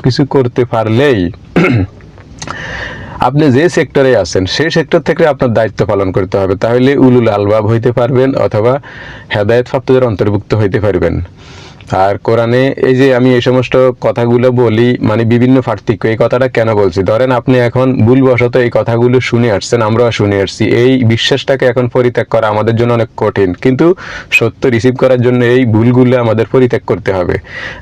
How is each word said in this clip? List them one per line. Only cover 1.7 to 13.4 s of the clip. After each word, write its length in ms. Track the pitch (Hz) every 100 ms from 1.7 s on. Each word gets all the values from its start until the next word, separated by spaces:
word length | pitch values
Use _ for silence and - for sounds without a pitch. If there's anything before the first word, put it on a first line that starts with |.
| 117 98 - - - - - - - - - - - - -
আপনি 320 | 123 143 151
যে 180 | 123 170
সেক্টরে 480 | - 139 151 131 117
আছেন 280 | 85 101 92
সেই 240 | - 160
সেক্টর 300 | 165 147 175
থেকে 280 | 143 160 165
আপনার 260 | 131 131
দায়িত্ব 320 | 113 110 - 107
পালন 260 | 101 95
করতে 260 | 98 92 101
হবে, 180 | 95 98
তাহলে 420 | 113 123 127 143
উলুল 300 | 131 123 113
আলবাব 400 | 101 101 110 107
হইতে 240 | 113 120
পারবেন 440 | 117 120 127 135 135
অথবা 440 | 101 110 113 139 - - - - - 110
হেদায়েত 320 | 104 120 120
প্রাপ্তদের 340 | 135 - 131
অন্তর্ভুক্ত 500 | 123 98 104 101 -
হইতে 260 | 107 104 104
পারবেন। 420 | 104 90 85 85 87 - - - - - -
আর 260 | 92 98 98
কোরআনে 560 | - 113 117 123 135 -
এই 180 | - 127
যে 200 | 135 123
আমি 180 | 127
এই 80 | 123